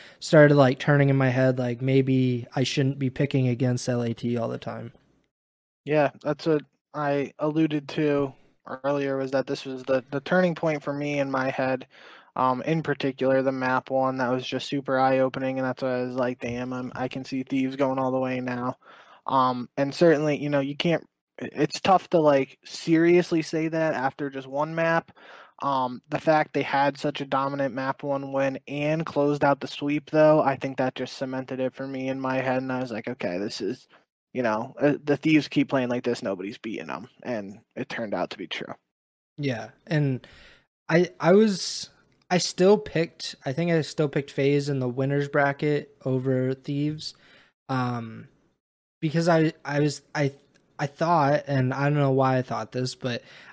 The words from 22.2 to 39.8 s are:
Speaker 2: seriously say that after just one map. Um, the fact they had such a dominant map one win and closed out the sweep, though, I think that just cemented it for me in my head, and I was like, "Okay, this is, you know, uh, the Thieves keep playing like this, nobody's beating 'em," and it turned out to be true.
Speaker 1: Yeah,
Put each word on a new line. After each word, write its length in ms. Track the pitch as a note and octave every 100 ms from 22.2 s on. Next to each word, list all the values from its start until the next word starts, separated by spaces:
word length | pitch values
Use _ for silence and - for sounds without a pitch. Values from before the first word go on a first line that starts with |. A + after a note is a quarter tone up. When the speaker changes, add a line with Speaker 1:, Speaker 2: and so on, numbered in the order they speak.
| D3+ C#3 C3 -
Speaker 2:
seriously 760 | - - - D#3+ E3+ F3 E3+ E3+
say 280 | D#3 D#3+ D#3+
that 260 | D#3+ D#3+
after 340 | C#3+ C#3 - C#3+
just 200 | C3+ C3
one 260 | C#3 D#3
map. 380 | E3 E3 E3 - - - - - -
Um, 400 | C#3 C3+ B2+ B2 -
the 100 | C#3+
fact 320 | - D#3 D#3
they 100 | D3
had 360 | C3+ C#3 C#3 C#3
such 240 | D3 C#3+
a 40 | C#3
dominant 480 | C#3 C#3 C#3+ C3+
map 280 | A#2+ C3 C3+
one 300 | C#3+ C#3 C3+
win 260 | C3+ C3+ C3+ -
and 380 | C#3+ D3 D#3+ D#3+
closed 360 | D3+ C#3+ D3
out 180 | D3 C#3
the 60 | C3
sweep, 440 | - C#3+ D3+ -
though, 320 | D#3 D3+ D3+
I 140 | C3 C3
think 200 | C#3 C3+
that 180 | C3
just 220 | - B2 -
cemented 440 | C3 C3 B2+ B2+
it 120 | B2+
for 140 | - C3+
me 220 | C3+ C3
in 120 | C3+
my 200 | C3 C3
head, 200 | C3 C3
and 120 | C3
I 80 | B2+
was 100 | B2+
like, 180 | A2+ A#2+
"Okay, 300 | B2+ A2 F2
this 240 | G#2 -
is, 260 | G2 B2+ - _ _ _ _
you 80 | B2
know, 320 | A#2+ G#2+ C3 -
uh, 140 | D3 C#3+
the 140 | - C#3+
Thieves 320 | D#3+ D#3 C#3
keep 220 | D3+ C3+
playing 180 | C#3 B2
like 160 | B2
this, 180 | A#2+ A#2+
nobody's 360 | A2+ F#2+ G2 -
beating 320 | A2+ - -
'em," 180 | C#2 A2+ _
and 380 | - A2+ G2+ G#2+ _
it 140 | - B2+
turned 240 | - A2
out 160 | F#2+ -
to 80 | -
be 100 | E2
true. 280 | - - - _ _ _ _ _ -
Speaker 1:
Yeah, 320 | C#3+ A2+ A2 _